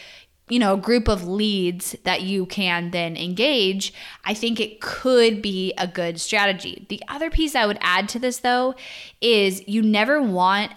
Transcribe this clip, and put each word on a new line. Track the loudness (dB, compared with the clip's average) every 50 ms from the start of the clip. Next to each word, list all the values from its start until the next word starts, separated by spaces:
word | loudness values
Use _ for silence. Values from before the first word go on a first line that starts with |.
| -20 -20 -20 -20 -20 _ _ _ _ -2
you | 0 2
know, | 4 4 2
a | 2
group | 2 2 2 4 4 2
of | 0 0 0 -4
leads | -2 0 0 0 2 2 0 0 -2 -4 -8 -10 -10 -6 -2
that | -2 -2 -2
you | -2 -2 -2 -2 -2
can | -4 -4 -2 -2 0 0 -2 -2 -4
then | -4 -4 -4 -4 -6 -6
engage, | -6 -6 -2 0 2 2 2 2 2 2 0 -2 -4 -6 -10 -12 -18 -18 -18 -12 -6
I | -6 -4
think | -2 -2 -2 -2 -2
it | -4 -6 -6 -10
could | -10 -10 -8 -2 0 4 6 6 6 6 4 0
be | -2 -4 -2 -2 -2 -4 -2 -4
a | -4 -4
good | -4 -4 -4 -4 -4 -6
strategy. | -6 -2 0 2 2 2 0 -2 -6 -12 -12 -14 -12 -12
The | -12 -12 -10 -12
other | -8 -6 -6 -2
piece | 0 0 0 2 2
I | 2 2
would | 2 0 0
add | 0 0 2 2 0 -2
to | -4 -4
this, | -2 -4 -4 -2
though, | 0 0 2 2 0 0 -2 -6 -12 -16 -16 -18 -18 -20 -10 _
is | 2 4 4 4 4 2 0 -2 -6 -2
you | 0 2
never | 2 4 4 4 4 2 2 2
want | 2 2 2 2 4 4 4 2 0 -2 -4